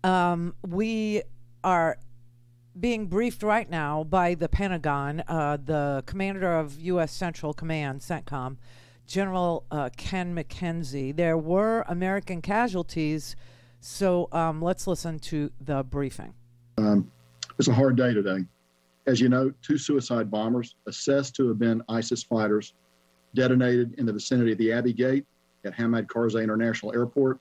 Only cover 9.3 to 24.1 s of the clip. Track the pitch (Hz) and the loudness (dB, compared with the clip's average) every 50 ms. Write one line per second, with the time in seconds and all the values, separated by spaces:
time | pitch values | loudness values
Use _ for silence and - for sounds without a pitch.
9.3 | 185 185 180 175 170 - - - 151 151 139 - - - - - - 185 180 175 | 0 0 0 0 0 -2 -4 -6 -4 -4 -4 -4 -6 -8 -8 -6 -4 -4 -4 -2
10.3 | 175 170 151 - - - 180 170 165 170 165 131 135 139 135 135 143 160 175 165 | -4 -4 -6 -6 -8 -6 -4 -4 -2 -4 -6 -6 -4 -4 -4 -4 0 0 2 2
11.3 | 165 165 151 160 175 190 214 220 226 226 - - 175 175 185 185 196 202 196 - | 2 2 2 2 2 2 4 2 2 0 0 -2 -2 -2 0 0 0 -2 -4 -6
12.3 | 185 165 - - 208 220 240 240 185 180 165 - - 165 156 151 156 156 139 - | -8 -6 -4 0 0 2 2 2 0 -4 -4 -4 -2 -2 0 0 -2 -2 -4 -8
13.3 | - - - - - - - - - - - - - - 196 190 180 175 175 - | -12 -14 -14 -16 -20 -20 -20 -20 -20 -20 -18 -14 -6 0 2 2 2 2 0 0
14.3 | - 165 165 165 151 156 165 175 185 - - 196 175 - - 170 160 151 - - | 0 0 0 0 -2 0 0 -2 -2 0 -2 -2 -2 -2 -4 -6 -6 -6 -6 -4
15.3 | 165 151 147 143 - - 139 139 143 135 131 131 - 143 143 131 - - - 57 | -2 -2 -2 -2 -6 -10 -6 -2 -2 -2 -2 -2 -4 -4 -4 -4 -6 -10 -14 -14
16.3 | - - - _ _ _ _ _ _ - 107 104 104 101 87 - _ _ _ _ | -16 -20 -20 _ _ _ _ _ _ 2 4 6 4 4 2 0 _ _ _ _
17.3 | _ _ - - - - 135 139 123 120 139 135 123 123 127 123 117 104 98 98 | _ _ -16 -12 -2 0 2 4 6 6 6 6 6 4 4 4 2 2 2 2
18.3 | 92 95 90 - _ _ _ _ _ _ _ _ _ _ _ 135 127 104 127 123 | 0 -2 -4 -6 _ _ _ _ _ _ _ _ _ _ _ 2 4 4 6 4
19.3 | 127 127 135 135 139 _ - - 147 147 - - 147 135 120 - 123 117 110 104 | 6 4 2 0 -2 _ -2 -2 0 0 2 2 0 0 2 0 -2 -2 0 0
20.3 | 104 107 107 113 120 123 117 120 - _ _ 107 107 - - 139 139 143 139 135 | -2 -2 0 0 0 -2 -2 -6 -14 _ _ -14 -12 -4 0 2 2 2 0 -2
21.3 | - - 135 123 110 107 117 117 113 113 - - 113 117 113 - 123 120 - _ | -2 0 2 2 2 2 2 2 2 0 -2 -2 -4 -4 -2 -2 -4 -4 -2 _
22.3 | 120 110 107 107 107 107 104 - _ _ _ _ _ _ _ _ _ _ _ _ | 0 0 2 2 2 0 0 -4 _ _ _ _ _ _ _ _ _ _ _ _
23.3 | - 127 127 127 131 127 127 123 123 123 120 117 120 - 127 113 | 0 2 4 6 6 6 6 6 4 4 2 0 -2 -2 -2 -2